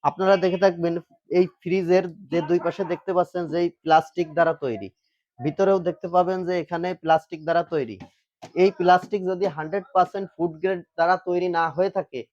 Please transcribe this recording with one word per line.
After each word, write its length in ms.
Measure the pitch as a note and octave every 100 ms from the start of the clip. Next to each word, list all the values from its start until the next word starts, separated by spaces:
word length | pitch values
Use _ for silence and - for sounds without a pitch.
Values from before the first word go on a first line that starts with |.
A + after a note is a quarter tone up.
আপনারা 300 | D3 D#3 F#3+ F#3+
দেখে 180 | F3+ F3+
থাকবেন 300 | G3 E3+ E3+ E3+ - _ _ F3
এই 80 | F3+ _
ফ্রিজের 440 | F3 F#3 E3+ F3+ F#3 E3 F#3
যে 60 | E3 D#3
দুই 120 | F3 E3+
পাশে 160 | E3+ F3+
দেখতে 180 | E3+ - F3+
পাচ্ছেন 260 | E3+ F3+ E3
যে 60 | E3+
এই 60 | F3 _
প্লাস্টিক 460 | D#3 D#3 D#3 - E3 D3+
দ্বারা 180 | E3 D#3+
তৈরি, 240 | C#3 G#2+ G2 _ _ _ _ _
ভিতরেও 380 | C3+ D3+ G3 G3 F3
দেখতে 200 | F3 F3+
পাবেন 240 | F3+ F3+ F#3 F3+
যে 80 | F3+
এখানে 260 | D#3+ E3+ F3+ F#3
প্লাস্টিক 380 | D#3+ D#3+ _ E3 D#3
দ্বারা 160 | E3+ E3+
তৈরি। 240 | E3 A#2+ F#2+ - _ _ _ - -
এই 80 | F#3+ F#3+
প্লাস্টিক 400 | F3+ F3+ - G#3 F#3
যদি 160 | F#3 F#3+ D3+
হান্ড্রেড 300 | D#3 G3 F#3
পার্সেন্ট 320 | F#3 F3+ G3 F#3+
ফুড 180 | - F3+ D#3+
গ্রেড 180 | F#3 F#3 E3+ -
দ্বারা 200 | E3+ F#3 -
তৈরি 200 | F3 F3+ E3+
না 60 | E3 D3
হয়ে 180 | G3 F#3+
থাকে 240 | E3+ C3 A2+